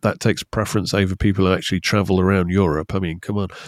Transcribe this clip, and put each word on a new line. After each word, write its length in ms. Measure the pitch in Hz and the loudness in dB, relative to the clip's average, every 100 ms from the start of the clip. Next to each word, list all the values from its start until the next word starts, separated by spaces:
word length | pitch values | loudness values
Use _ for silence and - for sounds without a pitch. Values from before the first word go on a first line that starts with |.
that 180 | 110 - | -2 0
takes 220 | 113 101 | 0 0
preference 500 | - 113 104 107 87 101 | -4 -4 -2 -2 0 0
over 200 | 95 95 | 0 2
people 300 | 104 98 92 | 0 2 2
who 80 | |
actually 260 | 90 - 92 | 2 0 -4
travel 400 | - 104 95 95 | 0 0 2 2
around 300 | 92 98 87 | 4 2 2
Europe. 460 | 95 90 76 78 95 | 2 2 0 -4 -4
I 40 | |
mean, 200 | 90 85 | -4 -6
come 180 | - 104 | -6 -6
on. 120 | 95 - | -6 -10